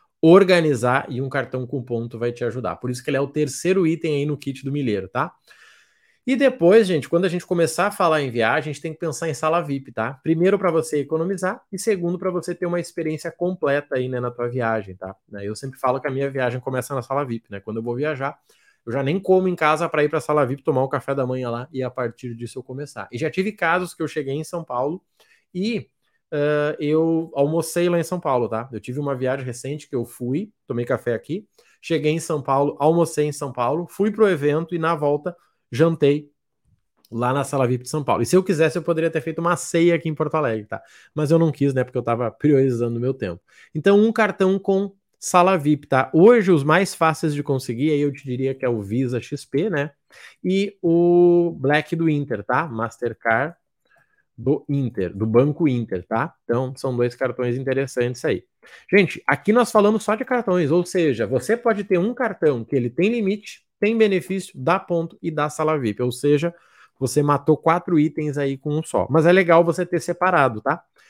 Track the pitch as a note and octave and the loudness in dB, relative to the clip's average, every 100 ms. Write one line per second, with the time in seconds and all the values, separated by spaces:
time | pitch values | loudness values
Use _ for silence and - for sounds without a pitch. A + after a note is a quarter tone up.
0 | _ _ E3 F#3 F#3 F3+ D#3 B2+ A#2+ C3 | _ _ 6 8 8 4 4 2 2 0
1 | - B2 C3+ C#3 A#2 B2+ B2 C#3+ B2 A#2 | -2 -6 -4 -4 -6 -6 -6 -8 -6 -6
2 | A#2 A2+ A#2+ A#2+ A#2+ A2+ G#2 F2 B2 B2 | -6 -6 -6 -4 -6 -4 -6 -6 -6 -6
3 | - C3+ C#3 D3+ D3+ - F3 F#3 E3 D#3+ | -4 -2 -2 -2 -4 -2 -2 2 2 0
4 | E3 D3 C#3+ D3 - C3 C#3 C#3+ C3 G2+ | -2 -2 -2 -4 -8 -8 -6 -4 -2 -2
5 | F#2 A#2+ E3 - _ - - _ _ _ | -4 -4 -4 -6 _ -20 -20 _ _ _
6 | _ _ - B3+ C4+ C4 E3+ A3 G3 E3 | _ _ -2 2 2 4 6 6 6 2
7 | - E3+ F#3 F3 - F3 E3 - G3 G3+ | 0 0 0 -2 -2 0 0 0 -2 2
8 | F3 D#3 C3+ A#2 A2 C#3+ D3 C#3+ E3 D#3 | 2 2 0 0 2 2 -2 -8 -10 -8
9 | E3+ C#3+ E3 D3 D#3 E3+ D#3 C#3 C3+ A#2 | -8 -6 -6 -2 0 0 -2 -6 -6 -6
10 | A2+ C#3 D#3 D#3+ F3+ G3 F#3 E3 D#3+ D3 | -6 -4 -2 2 2 2 2 0 0 -2
11 | C#3+ D#3+ E3+ F#3+ F#3 A#3 _ F#3 A3+ G3 | -2 -2 -2 -2 -4 -6 _ -6 -2 -2
12 | E3+ F3+ F#3 F3+ E3+ F3 F3 F3 E3+ - | -2 -4 -4 -4 -6 -6 -4 -4 -4 -6
13 | D#3 D#3 E3+ - F3 F3+ C#3+ C#3+ C#3+ C3 | -6 -6 -8 -6 -4 -2 0 -2 -2 -4
14 | B2+ B2+ B2 A#2+ A#2+ B2 A#2 A2 G2+ F#2 | -4 -4 -6 -6 -6 -2 -2 -2 -4 -10
15 | F#2 - _ G2+ G2+ G#2+ C3+ B2+ B2+ C3 | -14 -14 _ -12 -10 -10 -12 -4 -2 -2
16 | C#3+ C3+ C#3 C3+ B2+ B2+ C3+ B2+ - C#3 | -2 -4 -4 -2 -4 -4 -4 -6 -4 -6
17 | A2+ C3+ C#3 A2+ - G2+ G#2 A2 A#2 A#2+ | -4 -4 -4 -8 -10 -14 -10 -8 -6 -4
18 | D3 C#3 C3+ D#3 _ _ _ _ - B2 | -6 -4 -8 -10 _ _ _ _ -8 -4
19 | C3+ F#3 F#3+ F#3 F#3 F3+ D#3 D#3 E3 D#3 | -2 -2 2 2 2 0 0 0 0 0
20 | D3 D#3 - D3+ C3 C#3 - C3+ C3 C3+ | 0 0 0 0 0 -2 -2 0 0 -2
21 | - C#3 B2+ B2+ B2 A#2 B2+ C3 B2+ B2 | -4 -4 -2 -4 -6 -6 -8 -6 -6 -4
22 | B2 A#2 B2 A#2 A#2 C3+ - C3 C#3+ - | -8 -8 -12 -10 -12 -12 -12 -12 -12 -14
23 | G2 A#2+ D3+ - F#3+ G#3 E3+ F3+ F3+ - | -12 -6 -6 -4 -4 -4 -2 -2 -4 -6
24 | D#3 - C3+ C#3 D#3 F3 D#3+ B2 C#3 F3+ | -6 -6 -6 -6 -8 -10 -6 -4 -4 -6
25 | _ _ _ _ _ F3+ G#3 A3+ B2 _ | _ _ _ _ _ -6 -4 -4 -8 _
26 | _ _ _ D3 D3 D3+ D3 - D3 D#3 | _ _ _ -2 0 0 -2 -2 0 2
27 | E3 E3 E3 C#3 C#3+ D#3+ D#3+ F3 F3 F3 | 2 0 -2 0 0 0 -2 0 0 0
28 | D#3+ F3+ E3 B2+ A2+ A2 B2 A2 - B2+ | -2 -4 -2 0 0 -4 -6 -10 -10 -6
29 | C#3+ C3 B2+ C#3 B2+ A#2+ C3 D3 - C3 | -6 -4 -2 -4 -6 -10 -10 -10 -8 -6
30 | A#2+ - B2 C#3+ G#3+ _ - A#2+ A#2+ B2+ | -6 -8 -6 -4 -6 _ -8 -6 -2 -2
31 | - A2+ - F3+ G#3+ _ _ _ - D#3+ | -2 -4 -6 -10 -10 _ _ _ -4 -2
32 | D3 D#3+ - D#3 C3 C3+ C#3+ - D3 E3 | 0 -2 -2 -6 -2 0 0 2 2 4
33 | E3 - D3+ D3 C#3+ B2 A#2+ D#3 F3 - | 2 0 -4 -4 -8 -4 -2 -2 -4 -2
34 | G#3 G#3+ G#3 E3 D3 D3 E3+ E3+ D#3+ E3 | -2 2 2 2 2 0 -2 -2 -2 0
35 | D3 D3 D3+ - _ _ _ A#2+ E3 D#3+ | 0 0 -2 -10 _ _ _ 2 2 4
36 | C#3+ D3 D3 _ _ _ _ _ _ _ | 2 2 -2 _ _ _ _ _ _ _
37 | _ A#2 B2 C3+ C3+ C#3+ B2 B2 B2 D#3 | _ -4 -2 0 -2 0 0 0 -4 -6
38 | C3+ A2+ A#2 F#3 F#3 F3 D#3+ F3 D#3+ E3 | -2 -2 2 2 2 2 0 0 -2 -2
39 | E3 D#3+ D#3+ D#3+ E3+ F3 - E3+ E3+ E3+ | -2 -2 -6 -4 -2 -2 -2 2 4 2
40 | D#3+ D3+ D3+ D#3+ C#3 A2 G#2 G#2+ - - | 0 -4 -2 -2 -2 -2 -6 -12 -12 -20
41 | _ - D3+ D#3+ E3 - C#3+ C3 B2 B2+ | _ -4 2 4 4 2 0 0 -2 -2
42 | A#2 A#2 A#2+ - D3 C#3 C3+ A#2 A#2 A#2 | -2 -2 -2 0 2 4 4 2 -2 -2
43 | B2 C3 F#2+ E2+ _ _ - D#3 G3 G3+ | -4 -4 -6 -8 _ _ -12 -2 4 6
44 | A3 A3+ G#3 - F#3+ G3 G3 G3 G3 - | 4 2 0 2 0 0 0 0 -2 -8
45 | _ _ - F#3 F3+ F#3+ C#3+ D3+ - C3 | _ _ 0 4 4 4 2 0 2 0
46 | C3+ D#3 G3 A#3+ F#3+ E3 C#3 E3 G3 - | 2 6 8 8 6 2 4 2 2 0
47 | D#3+ D#3 D#3+ D3 C#3+ C3+ - A#2 D3+ D3 | 0 0 -2 -2 -2 -4 -4 -2 0 0
48 | D3 C3+ C3+ B2 C3 C3+ B2+ A#2 G2+ A#2 | 0 -4 -8 -4 -4 -2 -2 -2 -2 -2
49 | C3 B2 - C#3+ - C3+ G#3 D#3+ D3 - | -2 -4 -6 -10 -4 -2 0 -2 -4 -8
50 | _ - - _ F3+ F#3+ G3+ - E3+ E3+ | _ -20 -20 _ -2 0 -2 -2 2 4
51 | F3 F3 F3 F3 E3+ E3 C3 D3 D3+ E3 | 6 6 6 6 2 0 0 0 0 -2
52 | E3 D3 C#3+ G#2+ - B2 D#3+ A2 A#2 - | 0 0 -2 -6 -2 -2 -2 -4 -6 -6
53 | A#2+ A2 A2+ A2+ D3 - _ _ _ _ | -8 -4 0 0 0 -8 _ _ _ _
54 | _ _ _ - B2 D3+ - C#3+ B2+ - | _ _ _ -6 -2 -2 -2 -2 -2 -4
55 | F2+ G2 A2 A#2 C#3+ D3 D#3+ B2 A2+ F#2 | -6 -4 2 4 4 2 0 0 -2 -6
56 | F#2 A2+ D3+ - - A#2+ C3 C3+ C#3 A#2+ | -4 -2 -2 -6 -4 -2 -2 -4 -4 0
57 | A#2+ A#2+ B2+ B2 B2 B2 C3+ C3 C3+ - | -2 -2 -6 -2 -4 -2 -2 -2 -2 -2
58 | A#2+ B2 D#3+ G2 - _ - - - G3 | -2 -2 -4 -4 -6 _ -20 -20 0 4
59 | F3+ - - C#3 - A3+ A3+ G#3+ G3+ G#3+ | 4 0 0 0 2 2 4 4 4 2
60 | - G#3+ C4 B3 A3+ F3+ D3 E3+ F3 F#3 | 0 -2 -2 -2 0 2 2 2 0 0
61 | D#3+ A2+ G#2+ B2+ - A3+ A#3 G#3 G3+ F3+ | 0 0 0 -2 0 0 0 0 0 0
62 | G3 B3 A#3+ F#3+ D#3+ B2+ A2+ C#3 A#2+ - | 0 -2 -4 0 0 0 0 -2 0 0
63 | F#3+ A#3+ G3 G#3 - - _ _ G#3 A3+ | 0 2 0 -2 -6 -20 _ _ 0 2
64 | G#3+ F#3+ - F#3+ F3 C#3 C3 F#3 - E3+ | 2 2 -2 -6 -6 -6 0 0 0 -4
65 | E3 - F3 D3+ D3+ - D#3 D#3 A#2+ G2+ | -4 -8 -6 -4 -4 -2 -2 0 -2 -2
66 | B2+ A#2+ C#3+ D3 E3+ E3+ _ _ - _ | -2 0 2 2 2 -6 _ _ -20 _
67 | C3 - D3 C#3+ C#3+ D3+ - E3+ F3 E3+ | -2 2 4 4 2 2 2 0 2 2
68 | D3+ D3 D3+ C#3+ C#3 C3+ D3+ D3+ - A2 | 2 0 -4 -2 -4 -4 -4 -4 -2 -2
69 | F2+ D3 D#3+ F#3 F3 E3 E3+ E3 F3 F3 | 2 4 6 4 6 4 4 0 -2 -2
70 | - E3+ F3+ F3 C3 G#2+ C3 E3 _ _ | -4 -2 0 4 2 0 -4 -4 _ _
71 | _ | _